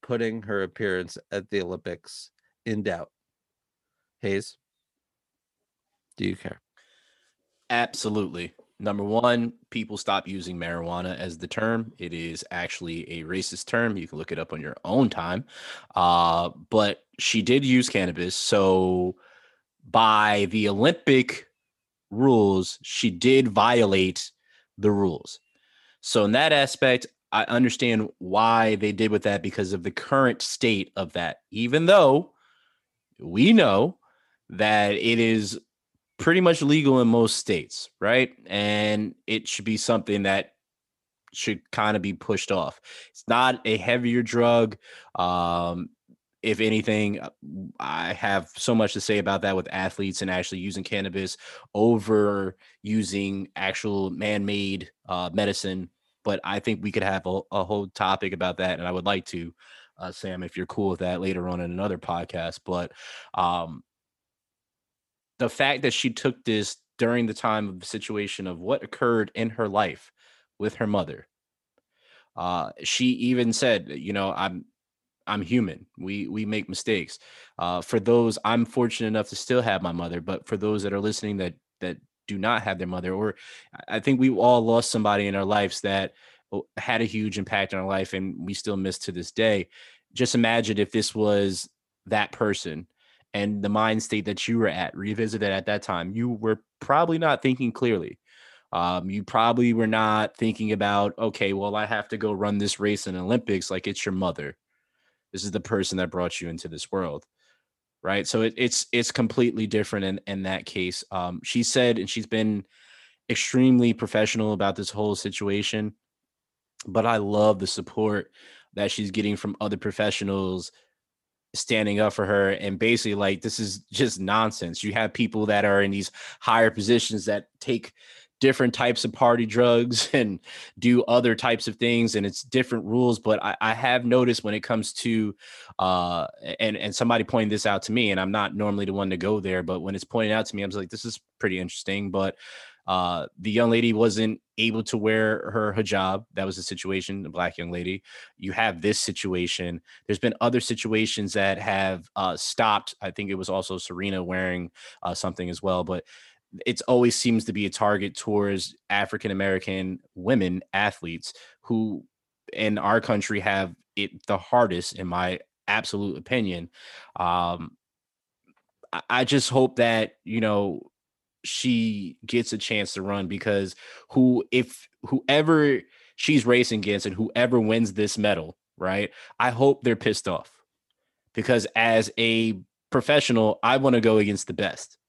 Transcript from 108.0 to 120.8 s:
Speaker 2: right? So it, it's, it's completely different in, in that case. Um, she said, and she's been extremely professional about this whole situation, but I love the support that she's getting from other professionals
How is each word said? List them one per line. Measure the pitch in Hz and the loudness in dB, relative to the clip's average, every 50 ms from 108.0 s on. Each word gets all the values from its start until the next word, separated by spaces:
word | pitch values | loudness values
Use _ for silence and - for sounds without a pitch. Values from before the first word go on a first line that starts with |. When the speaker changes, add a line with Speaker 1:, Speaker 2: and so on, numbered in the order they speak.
| - | -6
Speaker 2:
right? | 92 98 101 95 | -2 -2 -2 -2
So | - - 113 110 | -2 0 0 0
it, | 113 110 | 0 0
it's, | - 127 123 - - - _ - | 0 -2 0 0 -2 -4 _ -2
it's | 120 120 - | -2 0 0
completely | - - 123 113 - - 120 120 - 110 110 | 0 0 -2 0 2 2 2 2 2 -2 -4
different | 101 101 107 107 - - 104 98 | 0 0 -2 -2 0 -2 -4 -2
in, | 95 95 98 _ - | -4 -4 -6 _ -8
in | 101 98 95 | -8 -6 -4
that | 95 95 90 - | -4 -4 -6 -6
case. | - - 98 92 90 90 - - _ | -8 -6 -4 -4 -4 -4 -8 -10 _
Um, | 98 95 87 87 90 - - | -6 -6 -4 -4 -6 -8 -8
she | - - 120 117 | -4 0 0 0
said, | - - 135 123 120 117 110 | 2 4 4 4 4 4 2
and | 92 - | 0 -4
she's | - 113 107 | -6 -8 -6
been | - - 110 110 107 107 101 95 _ _ _ _ _ - - - _ _ _ _ _ | -4 -2 0 0 0 0 -2 -6 _ _ _ _ _ -20 -20 -20 _ _ _ _ _
extremely | 123 - - - - 131 127 131 127 123 120 120 113 | -4 -2 -2 0 2 4 6 8 8 6 6 4 2
professional | 113 117 104 - 110 107 107 - 113 110 107 107 | 0 -2 -2 2 2 2 2 0 0 0 0 0
about | 95 104 98 95 | 0 0 -2 -2
this | - 101 - | -2 -6 -8
whole | - 104 107 107 101 | -4 -2 -2 -2 -2
situation, | - - 104 101 - 104 101 98 101 104 - - 110 107 107 107 _ _ _ _ _ _ _ _ _ _ _ _ _ _ _ _ _ - | -2 -4 -8 -6 -4 -4 -2 -2 0 -2 -2 -2 -4 -4 -6 -8 _ _ _ _ _ _ _ _ _ _ _ _ _ _ _ _ _ -14
but | - 92 113 113 | -4 -2 0 2
I | 120 117 | 2 0
love | 110 104 101 104 104 104 107 104 95 | 0 0 0 2 4 4 4 4 2
the | 98 | 0
support | 92 - - 87 - - - 110 107 104 101 90 _ _ - - - - - _ _ _ | -6 -6 -6 -8 -8 -4 -2 0 0 0 -2 -6 _ _ -20 -20 -20 -20 -20 _ _ _
that | 98 101 98 - | -4 -2 -2 -2
she's | - 107 98 | -4 -6 -4
getting | 92 110 104 104 104 | -2 -2 -2 -2 -2
from | 98 - 104 101 - | -2 -4 -6 -6 -4
other | 107 104 104 | -4 -4 -4
professionals | 92 - 107 98 - 107 104 98 - 104 98 98 98 95 92 92 92 87 - _ _ | -4 -4 -6 -2 0 0 0 0 -2 -2 -2 -2 -2 -2 -2 -4 -6 -8 -10 _ _